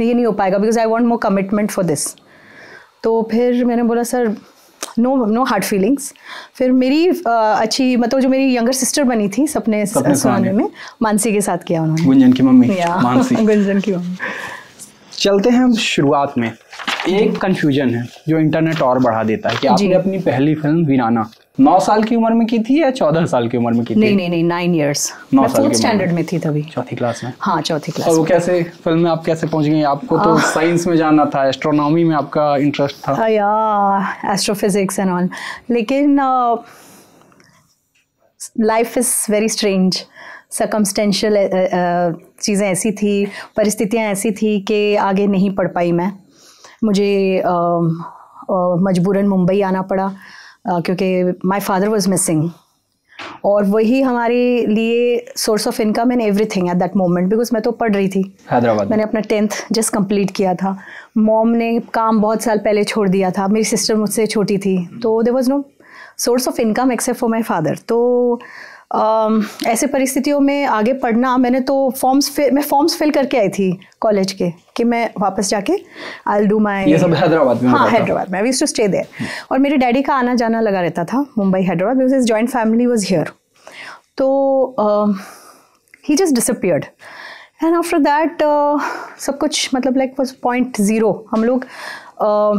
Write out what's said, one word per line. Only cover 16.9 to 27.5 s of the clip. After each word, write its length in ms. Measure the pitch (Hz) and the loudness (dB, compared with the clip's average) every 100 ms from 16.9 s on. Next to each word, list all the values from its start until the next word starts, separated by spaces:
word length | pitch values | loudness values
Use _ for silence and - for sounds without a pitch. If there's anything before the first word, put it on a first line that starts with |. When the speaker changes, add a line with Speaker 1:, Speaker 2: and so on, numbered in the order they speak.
| - 165 | -6 -2
Speaker 2:
एक 300 | 196 226 - | 2 2 0
confusion 500 | 190 185 156 135 127 | -2 0 0 2 0
है 180 | 117 123 - 151 | -2 -6 -10 -2
जो 100 | 160 | 0
internet 440 | 156 160 160 160 | 2 2 0 0
और 160 | 131 127 | 2 2
बढ़ा 260 | 123 110 | 2 2
देता 240 | 110 107 104 | 0 -2 -2
है 80 | 117 | -2
कि 120 | 135 | 2
Speaker 1:
जी। 40 | |
Speaker 2:
आपने 200 | 196 196 | 2 4
अपनी 260 | 185 185 190 | 2 0 -2
पहली 360 | 165 131 147 | -2 0 0
film 300 | 156 147 165 | 0 0 0
वीराना 460 | 151 135 117 117 110 - _ - | 2 2 2 0 -4 -10 _ 2
नौ 200 | 139 185 | 4 4
साल 220 | 190 214 | 4 0
की 140 | 220 233 | 2 0
उम्र 140 | 226 | 2
में 160 | 226 226 | 0 0
की 120 | 233 | -2
थी 240 | 220 285 | 0 2
या 80 | 277 | 2
चौदह 360 | 262 160 165 170 | 0 0 0 0
साल 220 | 131 117 | 0 0
की 80 | 123 | 0
उम्र 160 | 117 | 0
में 120 | 117 | 0
की 100 | 117 | 0
थी? 60 | 214 | 2
Speaker 1:
नहीं, 160 | 214 202 | 4 2
नहीं, 140 | 175 | 0
नहीं, 140 | 170 | 0
नाइन 300 | 170 175 175 | 0 0 0
years। 380 | 170 143 143 - - - | 0 0 -2 -6 -10 0
Speaker 2:
नौ 80 | 190 | 2
Speaker 1:
मैं 60 | 262 | 2
Speaker 2:
साल 0 | |
की 80 | 269 | 2
Speaker 1:
फोर्थ 40 | |
Speaker 2:
उम्र 80 | - | 0
में। 100 | 240 | 2
Speaker 1:
स्टैंडर्ड 340 | 254 214 180 | 0 0 0
में 120 | 170 | -2
थी 140 | 160 165 | -2 -2
तभी। 240 | 160 147 | -2 -4
Speaker 2:
चौथी 340 | 151 - - 120 | -4 -8 -8 -4
class 240 | 120 117 | -4 -4
में? 80 | 127 - | -10 -6
Speaker 1:
हाँ, 220 | 202 | -2